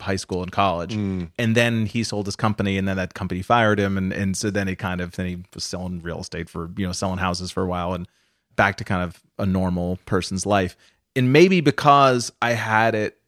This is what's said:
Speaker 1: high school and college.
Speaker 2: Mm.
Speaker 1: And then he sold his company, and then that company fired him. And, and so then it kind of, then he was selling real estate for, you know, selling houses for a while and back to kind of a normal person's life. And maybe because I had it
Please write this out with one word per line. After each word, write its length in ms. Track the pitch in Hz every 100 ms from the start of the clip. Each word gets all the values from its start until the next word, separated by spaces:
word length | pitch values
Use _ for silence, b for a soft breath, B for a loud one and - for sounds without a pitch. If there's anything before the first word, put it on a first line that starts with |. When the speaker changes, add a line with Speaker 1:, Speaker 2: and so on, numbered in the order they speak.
Speaker 1:
high 160 | - 95
school 260 | - 90
and 80 | 90
college. 440 | - 98 85 87
Speaker 2:
Mm. 360 | 107 98 92 85 -
Speaker 1:
And 160 | 117
then 300 | 113 117 113
he 200 | 107 120
sold 200 | 110 104
his 120 | 101 -
company, 420 | 113 104 101 95
and 100 | 98
then 80 | 95
that 160 | 92
company 300 | - 90 92
fired 360 | - 120 110 101
him. 200 | 101 98
And, 140 | 92
and 200 | - 98 92
so 120 | 110
then 180 | 98 98
it 80 | 92
kind 260 | 95 90
of, 100 | 90 -
then 100 | 92
he 120 | 87 90
was 120 | -
selling 360 | - 90 92 87
real 200 | 85 82
estate 280 | 92 85 82
for, 220 | 85 85 101
you 80 | 92
know, 60 |
selling 260 | 87 95 92
houses 320 | 92 90 90
for 120 | -
a 40 | 92
while 260 | 90 87
and 160 | 90 87 _ _ _ _
back 220 | - 101 98
to 60 |
kind 180 | - 92
of 180 | 87 - _ -
a 60 |
normal 540 | 98 92 92 90 90 90 -
person's 400 | 95 - 95 98
life. 280 | 101 92 - _ _ _
And 200 | - 127
maybe 260 | 143 185 185
because 720 | 147 - 147 143 135 123 - -
I 120 | 120
had 420 | 117 110 110 113
it 240 | 107 104 -